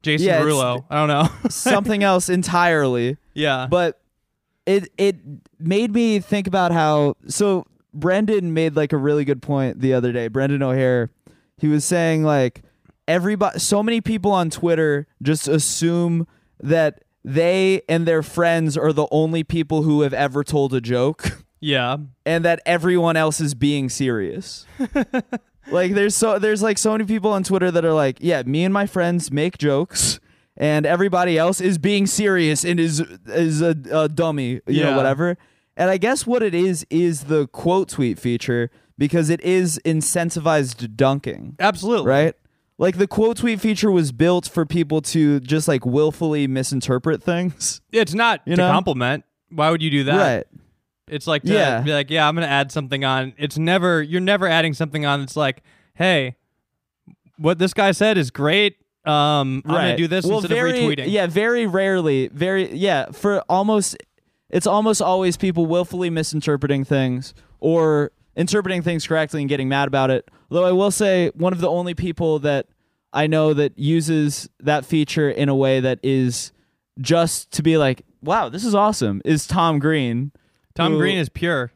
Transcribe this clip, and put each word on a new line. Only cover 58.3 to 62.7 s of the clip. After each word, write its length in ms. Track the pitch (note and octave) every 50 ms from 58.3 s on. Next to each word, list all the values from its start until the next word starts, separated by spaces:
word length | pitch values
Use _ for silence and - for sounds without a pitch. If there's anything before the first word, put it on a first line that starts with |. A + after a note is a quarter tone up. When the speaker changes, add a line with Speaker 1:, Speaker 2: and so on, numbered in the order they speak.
Speaker 1:
great. 460 | _ - C#3 D3+ E3+ G3+ G#3 G3+ G3 _ _ _ _ _ _
Um, 580 | D3+ D3+ D3 D3 D3+ D3+ C#3+ C#3 C3+ C3 C3+ -
I'm 60 | D3+
gonna 60 | D#3+ F3
Speaker 2:
Right. 180 | D3 C3+ A#2+
Speaker 1:
do 120 | D3 E3+ D#3+
this 160 | F3 F#3+ E3+
Speaker 2:
Well, 140 | F3+ G#3+ A3
Speaker 1:
instead 160 | F#3+ E3+ A3+
Speaker 2:
very, 160 | A#3 - -
Speaker 1:
of 60 | B3+ B3 A#3+ A3+
retweeting." 200 | - C#3 C3 D#3+
Speaker 2:
yeah, 140 | G3+ G#3 F#3
very 400 | E3+ D#3+ G3 G#3+ A#3 A#3+ A#3+ A#3
rarely, 600 | G3+ F3 F#3+ G3 G3 F#3+ F#3 E3 D#3 C#3 C3 C3 -
very, 420 | - C#3+ E3+ F#3 F#3+ F#3+ F#3 -